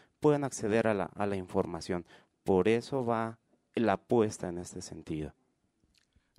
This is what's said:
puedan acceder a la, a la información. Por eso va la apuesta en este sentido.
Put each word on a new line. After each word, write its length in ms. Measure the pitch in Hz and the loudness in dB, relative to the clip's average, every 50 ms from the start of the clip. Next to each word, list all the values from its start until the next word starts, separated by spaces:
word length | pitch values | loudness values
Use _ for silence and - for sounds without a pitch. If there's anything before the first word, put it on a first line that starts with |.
| _ _ _ _ | _ _ _ _
puedan 240 | - 151 147 143 143 | 4 4 4 4 0
acceder 420 | 131 - - 120 104 107 113 110 | -4 -4 -4 0 2 2 2 4
a 60 | 110 | 2
la, 120 | 107 98 85 | 2 0 -2
a 180 | - - - 104 | -4 -4 -4 -4
la 120 | 101 98 | -2 -2
información. 680 | 95 90 90 - 95 87 85 85 80 - - 92 87 85 - - - _ _ _ _ _ | -4 -6 -2 -2 -2 0 0 -4 -8 -6 -6 -6 -6 -6 -10 -16 -20 _ _ _ _ _
Por 240 | - 98 92 90 107 | 2 4 4 4 4
eso 380 | 113 117 117 - 143 135 120 | 2 2 0 -4 -4 -4 -2
va 320 | 117 117 113 113 113 117 - _ _ _ _ _ _ _ | -2 -2 -2 -2 -4 -8 -12 _ _ _ _ _ _ _
la 200 | 123 113 104 95 | 0 2 2 2
apuesta 560 | - _ - 123 117 107 107 - - - 90 | 0 _ 2 2 4 4 2 0 -6 -8 -8
en 80 | 85 87 | -8 -8
este 240 | 87 - - 90 | -10 -10 -12 -14
sentido. 500 | - - 85 82 76 - 80 76 76 71 - _ _ _ _ _ _ _ _ _ _ _ _ _ _ _ _ _ _ _ _ | -14 -12 -14 -14 -10 -8 -8 -6 -6 -8 -12 _ _ _ _ _ _ _ _ _ _ _ _ _ _ _ _ _ _ _ _